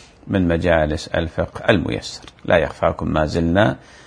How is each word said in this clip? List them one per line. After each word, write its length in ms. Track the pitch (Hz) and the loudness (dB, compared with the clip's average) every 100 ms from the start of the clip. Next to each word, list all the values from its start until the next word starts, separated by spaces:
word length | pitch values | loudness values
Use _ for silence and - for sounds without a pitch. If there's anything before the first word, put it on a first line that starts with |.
| - _ - | -20 _ -4
من 220 | 98 87 | 0 2
مجالس 600 | 85 87 82 76 76 - | 2 2 2 2 -2 -4
الفقه 600 | - 80 - 85 - - | -4 -4 -4 -6 -4 0
الميسر. 540 | 104 - 55 - - - - | 0 0 -4 -8 -16 -20 -16
لا 120 | - 87 | 0 2
يخفاكم 520 | 73 - 82 - 82 | 2 0 -2 0 -2
ما 180 | 78 76 | 0 0
زلنا 500 | 85 82 90 117 139 - - | 0 2 2 2 -2 -12 -20